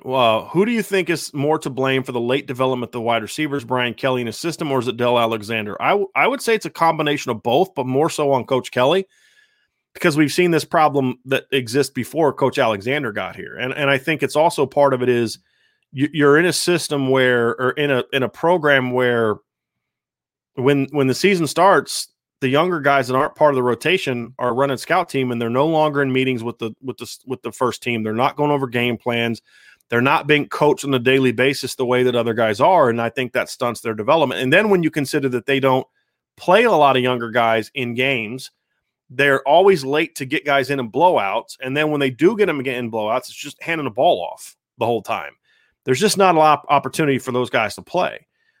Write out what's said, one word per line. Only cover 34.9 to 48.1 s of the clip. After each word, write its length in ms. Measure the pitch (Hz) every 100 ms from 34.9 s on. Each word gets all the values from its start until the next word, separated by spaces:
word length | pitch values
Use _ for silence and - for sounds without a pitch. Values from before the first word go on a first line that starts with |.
consider 380 | 156 135 151 135
that 160 | 123 127
they 160 | 135
don't 260 | 135 131 - _ _ _ _ _
play 300 | - 196 240
a 60 |
lot 240 | 165 143 131
of 60 |
younger 280 | 127 123 117
guys 400 | 117 113 113 107
in 220 | 143 120 120
games, 560 | 131 131 107 131 - _ _ _ _ _ _
they're 320 | 127 143 135 139
always 380 | 160 196 180 135
late 300 | 151 165 -
to 100 | 131
get 200 | 151 147
guys 240 | 139 131
in 100 | 139
in 120 | 117
blowouts. 640 | 120 180 143 98 110 - -
And 140 | 131 143
then 140 | 156
when 120 | 147
they 100 | 139
do 240 | 113 170 214
get 120 | 190
them 120 | 147
in 320 | 131 123 117
blowouts, 380 | 110 107 123 -
it's 40 |
just 300 | - 143 -
handing 220 | 165 165 135
the 60 |
ball 380 | 107 165 107 85
off 280 | - - - _ -
the 80 | 120
whole 160 | 117
time. 320 | 107 104 71 - _ _ _ _ -
There's 160 | 131
just 160 | 202 190
not 180 | 190 165
a 40 |
lot 200 | 156 143
of 60 | -
opportunity 480 | 139 127 - 151 127
for 140 | -
those 180 | 123 123
guys 260 | 123 107 -
to 60 |
play. 460 | - 175 69